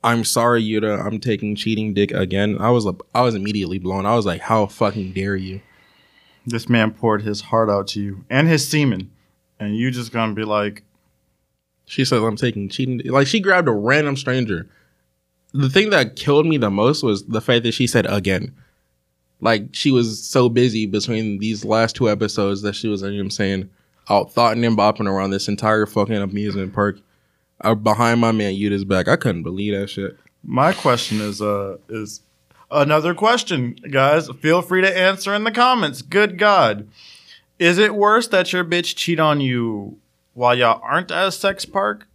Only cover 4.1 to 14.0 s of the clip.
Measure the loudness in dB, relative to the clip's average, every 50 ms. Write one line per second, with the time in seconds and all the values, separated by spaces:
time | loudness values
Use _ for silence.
4.1 | 0 2 2 0 -4 -4 -2 0 2 2 2 0 -2 -2 -2 -2 -2 -4 -8 -6
5.1 | -6 -6 -4 -4 -4 -4 -6 -8 -12 -14 _ _ _ _ _ _ _ _ _ _
6.1 | _ _ _ _ _ _ _ -6 -6 -6 -2 0 2 2 2 0 -2 -2 -2 0
7.1 | 0 0 -2 -4 -6 -8 -6 -2 0 0 2 2 0 -2 -2 -4 -8 -8 -8 -8
8.1 | -10 -12 -12 _ 0 2 2 4 2 2 0 0 0 0 0 0 0 -2 -6 -12
9.1 | _ _ _ _ _ _ _ _ _ _ -6 -6 -4 -2 -2 -2 -2 -4 -8 -6
10.1 | -4 -4 -4 -2 -2 -4 -4 -2 0 0 0 -2 -6 -10 _ _ _ _ _ _
11.1 | _ _ _ _ _ _ _ _ _ _ _ _ _ _ _ _ -2 -2 0 2
12.1 | 2 2 2 0 0 0 -2 -2 -2 -2 -8 -8 -4 -4 -4 -4 -4 -6 -6 0
13.1 | 2 2 2 2 0 0 2 2 2 4 4 2 0 2 2 2 2 2